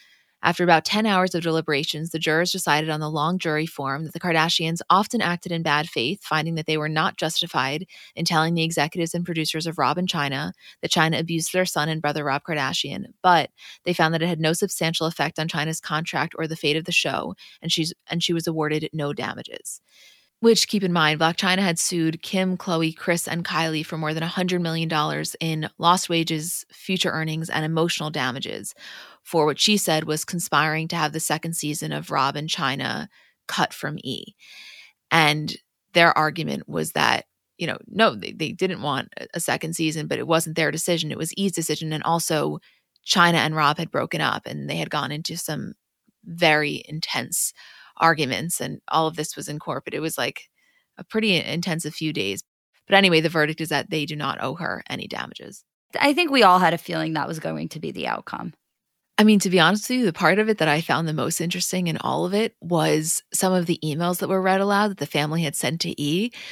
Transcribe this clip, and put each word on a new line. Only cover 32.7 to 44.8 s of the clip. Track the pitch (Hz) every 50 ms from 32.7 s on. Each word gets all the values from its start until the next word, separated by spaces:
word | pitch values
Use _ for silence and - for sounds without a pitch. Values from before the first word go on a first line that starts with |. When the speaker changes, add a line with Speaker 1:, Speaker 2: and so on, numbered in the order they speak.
| 135 139 131 127 120 147 170 - _ _ _ _ _ _ _ -
Speaker 1:
cut | - - 170 -
from | - - - 143 151 - -
E! | 135 117 - - - - _ - - - - - - - - - - _ _ _ -
And | - 165 156 147 151 151 151 - - - _ _ _ _ _ _ -
their | 175 170 165 - -
argument | 156 151 151 165 156 151 143 - - -
was | 151 160 160 165
that, | - 156 143 120 - - - _ _ _ _ _ _
you | - 170
know, | 147 - - -
no, | - - 196 226 196 120
they, | 101 - -
they | - - 160 -
didn't | - - 190 - - 92
want | 117 147 135 131 - - -
a, | - - - -
a | 170
second | - - 127 - - 160 170
season, | - 165 156 151 156 151 156
but | 143 113
it | 123
wasn't | 151 165 160 160 160 160
their | 165 160 147
decision. | 143 160 - - 175 160 165 151
It | -
was | - 160 160 - -
E's | 196 196
decision. | - 175 165 - 151 - 165 156 156
And | 151
also, | - - 170 170 - - 165 147 143 151 151 - - _ _ _ _ _ _ _
China | - - - 202 170 170 170 156
and | 117 156 156
Rob | 156 151 143 151 -
had | 165 -
broken | - 135 - - - 160
up, | 151 123 - - -
and | - 147 147 139 143
they | 147
had | 165